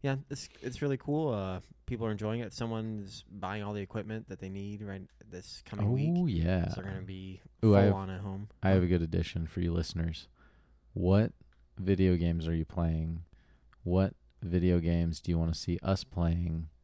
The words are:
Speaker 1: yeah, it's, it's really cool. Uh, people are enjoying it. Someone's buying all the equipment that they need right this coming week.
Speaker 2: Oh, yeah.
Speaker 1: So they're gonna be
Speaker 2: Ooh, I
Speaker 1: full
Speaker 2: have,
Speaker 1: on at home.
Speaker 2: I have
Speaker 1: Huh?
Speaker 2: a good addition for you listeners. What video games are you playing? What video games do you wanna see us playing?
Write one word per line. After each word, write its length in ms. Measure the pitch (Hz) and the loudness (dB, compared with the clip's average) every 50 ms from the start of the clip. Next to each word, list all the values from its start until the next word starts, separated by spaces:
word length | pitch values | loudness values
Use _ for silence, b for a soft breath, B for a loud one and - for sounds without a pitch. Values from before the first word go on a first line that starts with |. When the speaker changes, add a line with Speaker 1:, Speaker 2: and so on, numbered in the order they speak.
| - | 0
Speaker 1:
yeah, 140 | 139 135 135 139 _ | -2 -2 -2 -4 _
it's, 180 | 147 131 - - - - - | -10 -10 -10 -14 -16 -10 -10
it's 200 | 127 123 - 147 | -8 -6 -2 -2
really 140 | 143 139 | -2 -2
cool. 360 | 127 - - 143 151 160 147 117 | -2 -2 -2 -2 0 0 0 0
Uh, 280 | 104 98 95 92 90 - - - _ _ | 0 -2 -4 -4 -6 -10 -14 -20 _ _
people 200 | - 123 110 117 | -8 -6 -4 -2
are 40 | 110 | -2
enjoying 300 | 107 101 107 107 110 117 | -2 -2 -2 -4 -2 -4
it. 120 | 120 101 104 | -6 -8 -6
Someone's 720 | - 123 113 113 113 110 110 110 107 101 95 101 - - - | -6 -6 -4 -4 -4 -4 -6 -6 -8 -10 -12 -14 -16 -18 -16
buying 320 | 87 101 92 92 101 107 104 | -14 -8 -6 -6 -6 -6 -6
all 100 | 101 104 | -6 -6
the 80 | 104 98 | -6 -6
equipment 460 | - - 113 101 107 110 113 117 - | -6 -6 -8 -6 -6 -8 -10 -8 -10
that 120 | - - | -12 -10
they 80 | - 95 | -10 -8
need 340 | 95 98 98 101 104 101 107 | -8 -8 -8 -8 -10 -10 -10
right 200 | 101 196 190 185 - _ _ - 107 | -10 -10 -10 -12 -16 _ _ -20 -16
this 320 | 92 90 98 - - - - | -16 -16 -14 -14 -18 -18 -14
coming 280 | - - 104 104 104 120 | -12 -6 -2 0 0 0
week. 180 | 131 143 160 175 | 2 0 0 2
Speaker 2:
Oh, 100 | 175 180 | 2 0
yeah. 420 | 160 104 82 82 85 92 90 85 87 | 0 0 2 2 2 2 2 0 -2
Speaker 1:
So 100 | 90 - 87 | -4 -6 -8
they're 80 | 98 95 | -8 -8
gonna 100 | 95 92 | -8 -10
be 340 | 92 95 95 92 95 92 95 _ - _ _ - | -10 -12 -12 -12 -12 -14 -14 _ -20 _ _ 6
Speaker 2:
Ooh, 120 | 110 104 | 8 8
I 60 | 98 98 | 8 8
Speaker 1:
full 40 | |
Speaker 2:
have, 80 | 101 95 | 6 4
Speaker 1:
on 160 | 95 95 95 | 2 -2 -6
at 100 | 95 92 | -8 -8
home. 280 | 98 101 95 95 104 107 - _ - | -8 -8 -8 -8 -10 -12 -12 _ 2
Speaker 2:
I 80 | 95 | 4
have 80 | 95 95 | 6 6
Speaker 1:
Huh? 40 | 90 | 6
Speaker 2:
a 40 | 87 | 4
good 140 | 90 87 82 | 4 2 2
addition 440 | 80 82 87 82 - - 82 82 | 2 0 -2 -2 -2 -2 -4 -6
for 140 | 80 - - | -4 -4 -2
you 120 | 90 85 85 | -2 0 0
listeners. 540 | 87 82 - - 90 82 82 80 - - - b b b b b b b b b b b b - | 0 -2 -2 -2 -2 -2 -2 -4 -6 -12 -20 b b b b b b b b b b b b -6
What 400 | - 87 90 95 101 110 - - _ - - _ _ - _ _ - | 0 2 4 6 6 4 2 -2 _ -20 -20 _ _ -20 _ _ -6
video 380 | 95 92 98 87 95 92 90 | 2 2 4 6 6 6 6
games 320 | 85 85 85 85 85 80 82 | 4 4 2 2 2 0 0
are 60 | 82 | 0
you 100 | 82 80 | 0 -2
playing? 580 | - - 87 85 82 80 80 80 80 82 82 82 _ b b b b b b b b b _ - | -2 -2 0 0 2 2 0 -2 -2 -4 -6 -8 _ b b b b b b b b b _ -4
What 300 | 90 90 92 95 95 - _ _ _ _ _ - | 2 4 4 4 2 0 _ _ _ _ _ -6
video 380 | 87 85 90 85 90 90 87 | 0 2 2 4 6 4 4
games 400 | 82 82 85 85 85 85 82 - | 4 4 2 4 2 2 0 -4
do 100 | - - | -2 -2
you 80 | 87 82 | 0 2
wanna 160 | 82 85 82 | 2 0 0
see 240 | - - - 87 - - | -2 -2 -2 -4 -2 0
us 200 | - 98 92 - | 0 0 0 -2
playing? 640 | - - 87 85 85 85 85 87 85 80 82 82 80 _ _ | -8 -4 0 2 2 2 2 0 -2 -2 -4 -6 -8 _ _